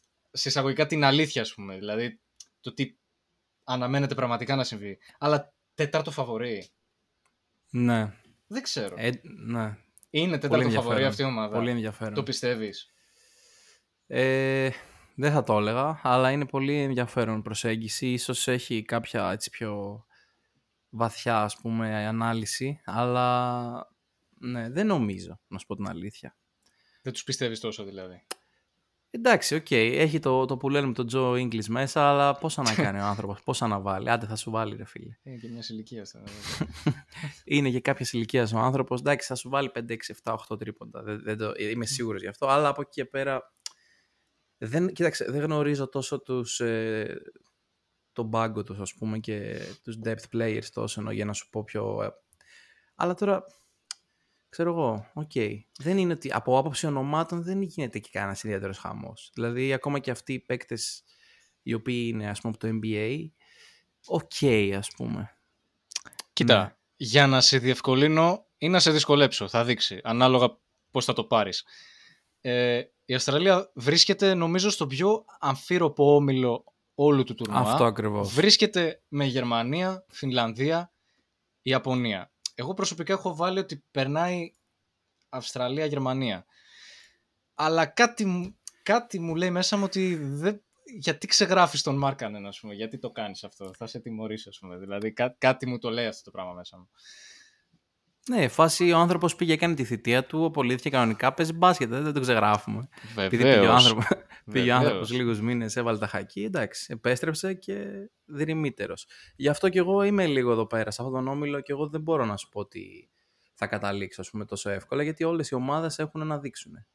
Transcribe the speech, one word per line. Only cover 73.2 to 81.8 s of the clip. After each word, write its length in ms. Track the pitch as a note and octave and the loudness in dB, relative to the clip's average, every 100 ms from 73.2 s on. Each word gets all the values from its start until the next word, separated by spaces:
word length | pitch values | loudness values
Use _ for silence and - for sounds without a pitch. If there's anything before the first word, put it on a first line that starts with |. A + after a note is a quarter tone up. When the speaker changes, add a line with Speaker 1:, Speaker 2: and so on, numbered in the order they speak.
| C3 C#3+ F#3 F3+ F#3+ | 0 2 4 4 2
Speaker 1:
βρίσκεται, 600 | - B2 E3+ - F#3+ G3 | -4 2 4 4 4 4
νομίζω, 360 | F3+ E3 F3+ G3+ | 4 2 2 0
στο 180 | G3 D3 | 0 -2
πιο 380 | C3 F#3 A3 - - | 0 2 2 -2 -4
αμφίροπο 760 | D3 C3+ - F3+ E3 D3 C#3+ D3 | -2 -2 0 2 2 6 8 8
όμιλο 480 | C#3+ C3 B2+ A#2+ - _ _ | 6 4 2 0 -4 _ _
όλου 300 | - C#3+ C#3+ | 2 6 6
του 100 | B2 | 4
τουρνουά. 260 | A2 A2 G2+ | -4 -2 0
Speaker 2:
Αυτό 260 | A#2+ B2+ A#2+ | 2 4 4
ακριβώς. 480 | G#2+ G#2+ G#2 G2 | 2 -2 -2 0
Speaker 1:
Βρίσκεται 680 | A#2+ G3 - G#3 F#3 E3 - _ | 4 6 6 6 2 -2 -4 _
με 180 | C#3+ C#3 | -2 0
Γερμανία, 800 | B2+ A#2+ A#2 A#2 D#3 F#3 F#3 - | 0 0 0 0 -2 -2 -6 -12
Φινλανδία, 840 | - C#3 B2 A2+ A2 C#3+ E3 F3 _ _ _ _ _ _ _ | -8 -2 0 0 0 -2 -2 -4 _ _ _ _ _ _ _
Ιαπωνία. 720 | C3 C3 | 0 0